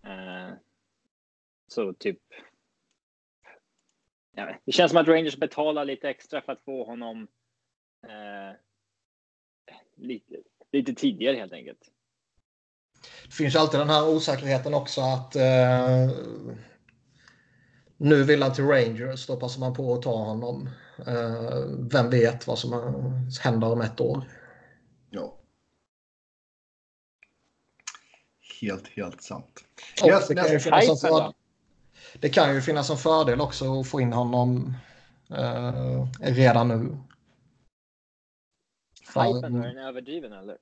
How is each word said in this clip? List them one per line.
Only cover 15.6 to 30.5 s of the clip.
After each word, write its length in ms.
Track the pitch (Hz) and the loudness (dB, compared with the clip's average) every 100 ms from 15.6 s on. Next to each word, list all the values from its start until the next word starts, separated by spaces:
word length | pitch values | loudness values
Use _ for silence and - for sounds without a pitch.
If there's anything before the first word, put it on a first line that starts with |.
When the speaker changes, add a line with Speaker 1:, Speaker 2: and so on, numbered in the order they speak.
| 127 127 127 127 127 - 113 110 113 113 - _ _ _ _ _ _ _ _ _ _ _ _ _ | 6 4 4 4 2 0 -10 -12 -14 -16 -18 _ _ _ _ _ _ _ _ _ _ _ _ _
Speaker 2:
nu 260 | 147 147 | 6 6
vill 200 | 135 147 | 6 4
han 100 | 135 | 4
till 100 | 131 | 0
Rangers, 640 | 139 139 117 113 127 131 - | 2 4 2 -2 -8 -10 -8
då 120 | 123 | -8
passar 200 | 123 131 | -8 -6
man 140 | 127 | -6
på 200 | 127 131 | -4 -2
att 80 | 123 | -2
ta 140 | 127 113 | -2 -4
honom. 460 | 107 110 120 135 131 - - - 127 | -4 -6 -6 -8 -10 -14 -20 -16 -6
Eh, 580 | 120 117 117 117 127 135 135 123 | -4 -4 -6 -4 -6 -6 -6 0
vem 180 | 135 120 | 2 4
vet 380 | 123 117 123 - | 4 4 2 -6
vad 120 | 117 | -6
som, 140 | 127 | -4
eh, 380 | 120 123 135 131 131 127 - | -6 -6 -6 -4 -4 -6 -2
händer 280 | 131 113 113 | 0 2 0
om 100 | 117 | 0
ett 180 | 110 - | -2 -2
år? 220 | 123 139 131 - - - _ _ _ _ _ | -2 -2 -8 -20 -20 -20 _ _ _ _ _
Speaker 3:
Ja. 280 | 98 - - _ _ _ _ _ _ _ _ _ _ _ _ _ _ _ _ _ _ _ _ _ _ _ _ - - _ _ _ _ - - | -12 -12 -16 _ _ _ _ _ _ _ _ _ _ _ _ _ _ _ _ _ _ _ _ _ _ _ _ -18 -18 _ _ _ _ -20 -10
Helt, 260 | 107 95 - | -8 -8 -12
helt 340 | - 92 87 | -12 -12 -12
sant. 440 | - - - - _ - - - | -14 -16 -16 -20 _ -20 -10 4
Speaker 2:
Och 40 | 180 | 6
Speaker 3:
Yes, 180 | 190 190 | 6 4
Speaker 2:
det 80 | 180 | 2
kan 120 | |
ju 60 | 160 | 4